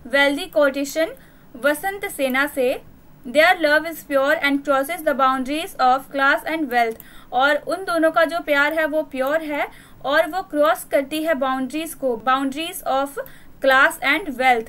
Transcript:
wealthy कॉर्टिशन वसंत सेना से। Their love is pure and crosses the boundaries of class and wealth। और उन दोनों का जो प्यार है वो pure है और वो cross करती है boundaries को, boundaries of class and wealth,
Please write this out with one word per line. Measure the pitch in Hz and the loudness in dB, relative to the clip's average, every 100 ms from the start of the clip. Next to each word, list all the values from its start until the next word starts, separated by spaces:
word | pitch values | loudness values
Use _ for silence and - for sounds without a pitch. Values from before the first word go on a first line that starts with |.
| 240 | -4
wealthy | 262 285 285 359 | 2 2 0 -2
कॉर्टिशन | 330 285 277 285 311 330 539 - - - 247 | 2 2 2 -4 -2 -4 -4 -20 -20 -20 -4
वसंत | 277 302 392 403 403 | -2 -2 -4 -6 -8
सेना | - 269 254 285 | -4 -2 0 -2
से। | 285 247 359 - - - - 254 | 0 -2 -2 -8 -20 -20 -18 -2
Their | 254 330 370 | 4 4 4
love | 302 302 320 | 4 2 0
is | 311 - | -10 -2
pure | 277 269 320 | 0 2 2
and | 285 277 | 2 0
crosses | 277 269 277 349 | 0 0 0 -2
the | 311 262 | -2 2
boundaries | 269 262 254 302 370 - | 2 2 -2 -4 -6 0
of | 254 262 269 277 | 2 2 0 0
class | 269 320 - | 2 2 0
and | 320 294 | -4 -2
wealth। | 240 233 226 - - - | 0 0 -2 -14 -20 -6
और | 240 277 294 | 0 2 2
उन | - 339 | -2 -6
दोनों | 381 339 320 | -2 2 2
का | 330 | 2
जो | 320 339 | 0 0
प्यार | - 285 294 | -2 0 2
है | 320 311 | 0 -2
वो | 302 | -2
pure | 302 262 262 311 | -4 -4 -2 -2
है | 311 294 370 - - - | -4 -6 -6 -10 -20 -10
और | 254 294 330 | -2 0 0
वो | 359 | -2
cross | 370 294 294 359 | -6 0 2 2
करती | - 311 277 311 | 0 -2 0 -4
है | 311 | -2
boundaries | 294 262 262 262 294 320 | -2 -2 -2 -4 -6 -8
को, | - 269 226 - | -6 -4 -2 0
boundaries | 262 269 262 330 359 - | 0 0 -4 -8 -8 -2
of | 269 277 339 539 - - - 277 | -2 -2 -6 -12 -14 -20 -2 4
class | 262 302 - | 6 4 2
and | 254 302 370 | -2 -2 -2
wealth, | 240 262 240 | 0 2 2